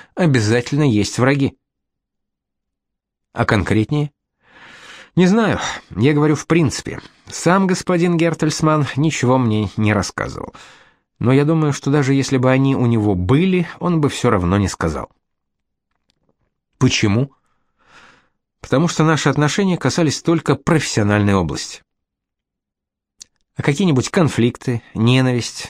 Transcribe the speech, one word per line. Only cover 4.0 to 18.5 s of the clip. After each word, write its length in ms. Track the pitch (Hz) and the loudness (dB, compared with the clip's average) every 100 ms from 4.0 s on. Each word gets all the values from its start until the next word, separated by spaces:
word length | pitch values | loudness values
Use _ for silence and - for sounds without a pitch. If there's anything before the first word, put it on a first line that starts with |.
| 147 - _ _ _ - - - - - - - | -4 -8 _ _ _ -20 -20 -20 -20 -20 -6 2
"Не 120 | 180 | 2
знаю, 320 | 220 208 101 - - - - | 4 2 -2 -6 -12 -12 0
я 180 | 131 | 2
говорю 220 | 147 156 147 | 2 2 0
в 120 | - | 0
принципе. 520 | 165 143 - - - - _ - | 0 0 -2 -10 -14 -16 _ -18
Сам 400 | - 165 190 190 | -6 0 2 2
господин 500 | 180 - 175 175 170 | -2 -2 0 0 2
Гертельсман 680 | 165 156 156 - 156 156 131 127 | 0 0 -2 0 0 2 0 -2
ничего 420 | 156 - 123 131 | -2 0 0 2
мне 320 | 120 107 104 - | 2 0 -2 -2
не 160 | 107 | 0
рассказывал. 600 | 101 - - 127 - - - - - _ _ _ _ | 0 -2 -6 -10 -10 -14 -16 -20 -20 _ _ _ _
Но 120 | 113 | 2
я 140 | 135 147 | 2 2
думаю, 260 | 165 151 | 2 0
что 200 | 139 143 | -2 0
даже 240 | 147 131 139 | 0 2 0
если 220 | 131 135 | 0 0
бы 120 | 127 | 2
они 240 | 131 135 131 | 2 2 2
у 120 | 120 | 2
него 260 | 117 104 | 2 2
были, 540 | 92 90 139 190 185 170 - | 0 2 2 2 0 -2 -6
он 220 | 175 165 | -4 0
бы 80 | 143 | -2
все 220 | - 123 | -2 0
равно 260 | 104 87 101 | 0 2 0
не 100 | 95 | 0
сказал". 440 | - 85 76 - _ _ _ _ _ _ _ _ _ _ _ _ _ _ _ _ _ | -2 -6 -6 -10 _ _ _ _ _ _ _ _ _ _ _ _ _ _ _ _ _
"Почему?" 520 | 131 - 107 104 139 - _ _ _ _ _ - - _ _ _ _ | 0 2 0 0 -2 -8 _ _ _ _ _ -20 -20 _ _ _ _